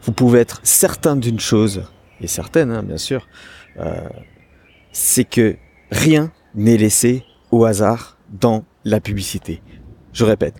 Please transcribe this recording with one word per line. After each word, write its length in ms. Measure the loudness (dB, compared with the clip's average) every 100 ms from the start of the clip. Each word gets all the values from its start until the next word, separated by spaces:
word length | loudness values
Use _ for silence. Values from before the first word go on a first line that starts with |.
vous 80 | -6
pouvez 280 | 2 4 4
être 200 | 2 -2
certain 540 | -2 2 0 0 0 0
d'une 220 | -2 -4
chose, 440 | 0 2 2 -2 -12 _ _ _
et 60 | -10
certaine, 420 | -8 -2 0 0
hein, 120 | -4
bien 140 | -8 -10
sûr, 320 | -6 -6 -8 -20 -20 -20 -20 -12
euh, 300 | -10 -10 -12 -18 -20 _ _ _ _ _ _
c'est 320 | -6 -2 0
que 320 | 0 2 0 0 _ _ _
rien 420 | -2 2 2 0 -8 _
n'est 240 | -2 2 4
laissé 460 | 4 2 0 0 -6 _ _
au 160 | 2 2
hasard 500 | 2 0 -2 -8 _ _ -2
dans 240 | 0 0 -4 _
la 160 | -2 -2
publicité. 600 | -2 -8 -6 -10 -10 -14 -14 -20 -20 -20 _
Je 100 | 0
répète, 300 | 2 2 -2